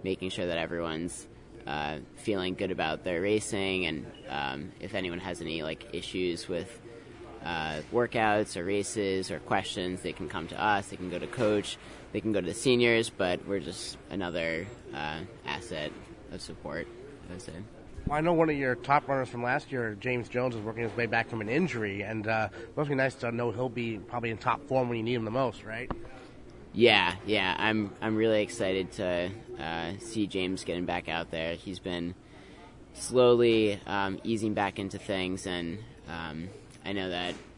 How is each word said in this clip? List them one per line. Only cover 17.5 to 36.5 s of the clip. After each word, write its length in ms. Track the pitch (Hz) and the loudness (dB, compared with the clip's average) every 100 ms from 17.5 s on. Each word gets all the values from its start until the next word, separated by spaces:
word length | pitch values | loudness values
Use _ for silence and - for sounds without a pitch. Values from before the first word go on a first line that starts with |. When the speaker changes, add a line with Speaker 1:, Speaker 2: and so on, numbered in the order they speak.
| 80 107 - - - - | -12 -14 -16 -16 -6 0
Speaker 2:
Well, 100 | 147 | 2
I 40 | |
know 120 | 165 | 4
one 160 | 165 160 | 6 6
of 60 | 147 | 4
your 180 | 135 120 | 2 0
top 320 | 123 143 - | 4 4 4
runners 220 | 135 127 | 0 0
from 140 | 120 | -2
last 280 | 120 139 147 | 0 0 0
year, 240 | 135 113 104 | -2 -2 -2
James 280 | 120 123 117 | 0 0 0
Jones, 260 | 123 127 117 | 0 0 0
is 60 | |
working 220 | 104 110 | -4 -2
his 120 | 117 104 | -2 0
way 80 | 117 | 2
back 240 | 113 117 | 2 2
from 120 | 113 | -2
an 80 | 104 | 0
injury, 520 | 131 175 120 107 98 | 2 2 2 -2 -2
and, 260 | 101 110 107 | -2 -2 2
uh, 220 | 110 107 - - - | 2 2 -4 -8 -4
must 140 | 147 | 0
be 60 | 139 | 2
nice 180 | 131 - | 2 0
to 160 | 120 | -4
know 200 | 117 120 | 0 0
he'll 180 | 107 127 | 0 -2
be 300 | 120 117 110 | -2 -4 -4
probably 320 | 90 120 117 | -4 -4 -2
in 60 | 110 | 0
top 300 | 127 117 - | 2 2 4
form 220 | 131 127 | 2 4
when 80 | 120 | 2
you 60 | |
need 100 | 110 | 2
him 120 | 123 110 | 2 2
the 60 | |
most, 320 | 117 131 107 | 2 2 0
right? 280 | 104 110 127 - - - - - - - - | -8 -8 -6 -8 -8 -14 -16 -18 -18 -18 -10
Speaker 1:
Yeah, 420 | - 117 104 90 92 - | 6 10 10 6 2 2
yeah, 280 | 104 95 87 | 2 4 2
I'm, 340 | 107 110 104 - | 4 2 0 -2
I'm 140 | 110 110 | 0 4
really 260 | 113 107 | 4 4
excited 520 | 104 - 98 95 92 | 2 0 2 2 0
to, 360 | - 90 87 90 101 - - | -2 0 2 0 -4 -12 -8
uh, 320 | 73 82 82 98 | -4 -2 -4 -6
see 260 | - 113 101 | -6 0 0
James 380 | 98 92 95 | 2 0 -2
getting 220 | - 85 90 | -2 -2 0
back 240 | 87 82 | -2 0
out 200 | 82 82 | -4 -2
there. 260 | 82 82 85 | -4 -2 -4
He's 240 | 101 90 | -6 -8
been 360 | 95 87 85 90 - - - - - - - | -4 -4 -4 -6 -14 -20 -20 -20 -20 -20 -18
slowly, 840 | - - 120 123 120 120 113 107 101 - | -10 0 8 8 10 8 8 6 2 -2
um, 340 | 101 98 98 | 0 0 -2
easing 300 | - 113 110 | -2 0 2
back 260 | 107 101 95 | 2 0 0
into 180 | 98 98 | -6 -6
things, 480 | - 98 92 95 98 | -2 0 0 -2 -2
and, 340 | 90 85 82 110 - - | -2 -4 -6 -10 -16 -12
um, 420 | 85 82 76 90 | -8 -8 -8 -8